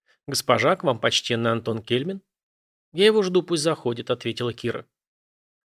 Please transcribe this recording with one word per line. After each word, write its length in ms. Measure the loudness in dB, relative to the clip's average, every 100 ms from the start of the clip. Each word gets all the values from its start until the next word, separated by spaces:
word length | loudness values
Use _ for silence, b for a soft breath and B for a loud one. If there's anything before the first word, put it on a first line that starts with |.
| _ _ -8
"Госпожа, 480 | -4 2 2 4 2
к 80 |
вам 160 | 0 0
почтенный 540 | 0 0 -2 0 0
Антон 280 | 0 -2 -6
Кельмин". 400 | -2 -2 -2 -8 -14 _ _ _ _ _ _
"Я 140 | 2 4
его 180 | 4
жду, 180 | 2 2
пусть 220 | 0 0
заходит", — 460 | 0 -2 -2 -4 -4
ответила 400 | -4 -4 -4 -6
Кира. 340 | -4 -6 -6 -10 _ _ _ _ _ _ _ _